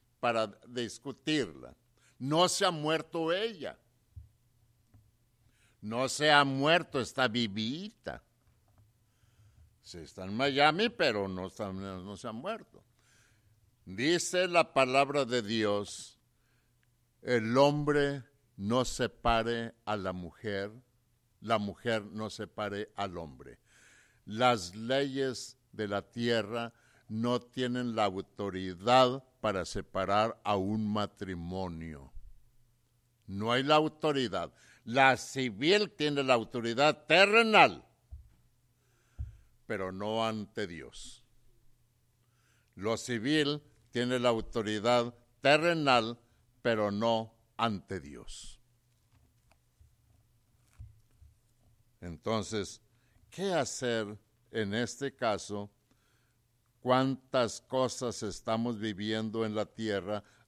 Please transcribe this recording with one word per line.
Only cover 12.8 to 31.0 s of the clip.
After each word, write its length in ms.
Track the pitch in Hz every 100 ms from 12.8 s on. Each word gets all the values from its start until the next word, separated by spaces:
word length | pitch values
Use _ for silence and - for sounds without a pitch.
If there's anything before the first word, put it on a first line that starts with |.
| _ _ _ _ _ _ _ _ _ _ -
Dice 640 | 92 143 170 - 180 185
la 260 | 170 -
palabra 500 | 139 131 131 139 143
de 160 | 120 123
Dios, 800 | 104 113 104 101 101 - - - _ _ _ _ _ _ _ _ _ _
el 340 | 120 120 110 127
hombre 680 | 143 147 147 147 143 139 117 _ _ -
no 280 | 98 123
separe 920 | 120 - 120 - 120 113 113 117 113 - -
a 100 | 104
la 160 | 92
mujer, 600 | 90 87 - 107 98 101 117 _ _ _ _ _ _
la 160 | 104 110
mujer 480 | 101 92 120 110
no 240 | 101 107 107
separe 640 | - 104 - 104 101 104 -
al 200 | 101 85
hombre. 440 | 80 65 65 - _ _ - - _ _ -
Las 480 | 107 123 120 87
leyes 800 | 101 117 135 143 135 135 117 - - _
de 160 | 104 104
la 140 | 101
tierra 720 | - 120 120 117 104 117 117 - _ _ -
no 320 | 110 120 123
tienen 540 | - - 123 123 123
la 100 | 110
autoridad 1200 | 104 95 - - 101 92 95 87 104 127 127 131 - _
para 240 | 107 95
separar 760 | 85 104 - 95 92 104 113 -
a 120 | - 104
un 360 | 95 110 107
matrimonio. 1200 | 104